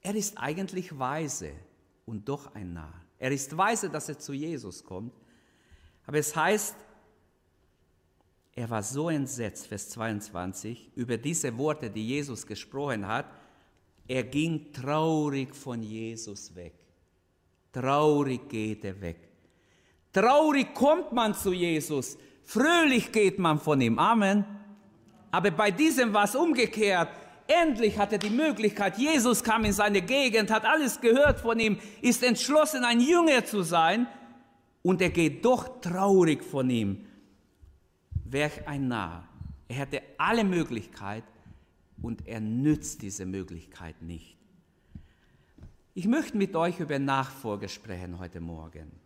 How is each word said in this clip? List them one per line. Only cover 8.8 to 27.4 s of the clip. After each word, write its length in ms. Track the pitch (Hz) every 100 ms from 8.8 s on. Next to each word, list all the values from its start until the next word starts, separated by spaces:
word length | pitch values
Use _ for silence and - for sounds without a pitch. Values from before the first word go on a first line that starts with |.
so 260 | 101 135 165
entsetzt, 580 | 156 131 120 110 - -
Vers 220 | 104 -
zweiundzwanzig, 1000 | - 113 107 104 85 92 95 107 117 - -
über 220 | 120 117
diese 400 | 135 165 139 113
Worte, 320 | 147 151 120
die 180 | 104 110
Jesus 380 | 139 143 113 -
gesprochen 600 | 104 - 135 143 113 98
hat, 180 | 117 - - _ _ _ _ _ _ -
er 160 | 127
ging 480 | 113 143 160 156 -
traurig 840 | 123 127 151 160 156 151 139 135
von 300 | - 135 117
Jesus 720 | 110 110 113 113 107 98 - 85
weg. 180 | 87 _ _ _ _ _ _ _ _ _ _
Traurig 760 | - 127 143 151 147 139 127 -
geht 380 | 113 107 104 101
er 140 | 95
weg. 300 | 92 82 _ _ _ _ _ _ _ _ _
Traurig 600 | 190 220 285 311 285 240
kommt 400 | - 269 330 -
man 200 | 233 220
zu 200 | - 196
Jesus, 640 | 180 175 160 139 147 123 - - _
fröhlich 680 | - 214 285 349 311 254 -
geht 260 | 220 196 190
man 180 | 180 151
von 220 | 156 143
ihm. 180 | 120 113
Amen. 460 | 175 226 196 202 202 - - - _ _ _ - -
Aber 200 | 175 190
bei 200 | 156 208
diesem 400 | - 311 254 240
war 120 | 208 202
es 100 | 254
umgekehrt. 720 | 339 254 226 - 208 180 165 - - -